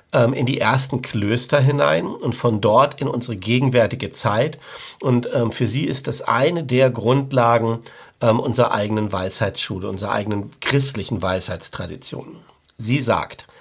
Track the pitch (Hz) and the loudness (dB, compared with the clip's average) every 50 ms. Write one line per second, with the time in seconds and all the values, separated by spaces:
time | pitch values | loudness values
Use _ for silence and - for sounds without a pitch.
0 | _ _ - 135 117 120 135 - 131 120 143 - 107 110 131 131 131 - 131 120 | _ _ 2 4 4 4 2 0 0 -2 0 0 2 2 2 2 0 -2 -6 -6
1 | 123 - - 107 101 101 117 120 - - 147 143 131 135 139 143 143 147 156 170 | -6 -4 -4 -2 0 0 0 -2 -2 2 2 4 4 4 4 4 4 4 2 2
2 | - - - - - 127 110 - - 120 110 104 110 104 107 127 139 139 - - | 0 -4 -6 -6 -4 -4 -4 0 0 0 0 2 2 4 6 6 4 4 2 -4
3 | 139 131 - 120 120 - 113 92 92 107 123 127 139 135 127 120 110 101 - - | -4 -4 -4 -4 -6 -6 -8 -6 -2 0 2 2 2 4 4 4 4 4 0 -4
4 | 101 95 - - - 110 104 113 139 160 156 - - - - - - - - - | -8 -8 -6 -2 0 0 2 2 0 0 -2 -10 -18 -20 -18 -18 -18 -18 -12 -4
5 | - 135 123 123 123 - - 127 117 110 - - 123 104 107 143 170 - - - | 0 2 2 2 2 0 -2 0 0 0 0 -2 -2 -2 0 -2 -2 -2 -4 -4
6 | - - - - - - 117 120 139 165 175 170 147 127 123 135 131 127 - 113 | -6 -8 -8 -4 -2 0 2 2 2 2 0 -2 -2 0 2 4 4 4 2 0
7 | 101 117 131 139 139 135 135 127 117 117 117 113 113 113 113 113 - - - - | 0 2 2 2 0 0 2 2 4 4 4 4 2 0 -2 -4 -8 -14 -20 -20
8 | - - _ - 123 117 110 127 - 139 104 123 120 - - 107 104 104 110 107 | -20 -18 _ 0 2 2 2 2 2 0 2 2 2 2 2 0 0 0 0 -2
9 | 107 98 101 92 92 95 - - 110 95 - - - - 104 90 95 104 98 95 | -2 -2 -2 -4 -4 -4 -4 -4 -4 -4 -4 -6 -8 -8 -6 -6 -6 -8 -8 -6
10 | 101 101 - 107 101 104 104 101 98 - - - - - 135 139 135 - - 110 | -4 -2 -2 -2 -2 -2 -4 -4 -6 -8 -12 -8 -4 0 0 0 0 0 -4 -6
11 | 98 - 120 95 95 92 92 95 90 - 90 82 - - - - 92 85 82 - | -6 -4 -4 -4 -2 -2 -2 -2 -4 -6 -10 -12 -12 -12 -12 -10 -10 -10 -10 -12
12 | - - - - - - - - - _ _ _ _ _ _ - 107 110 131 147 | -14 -12 -12 -12 -12 -14 -18 -20 -20 _ _ _ _ _ _ -10 -4 -2 -2 0
13 | 123 110 101 82 73 - - - - _ - - | 2 0 0 0 -2 -4 -10 -18 -20 _ -20 -20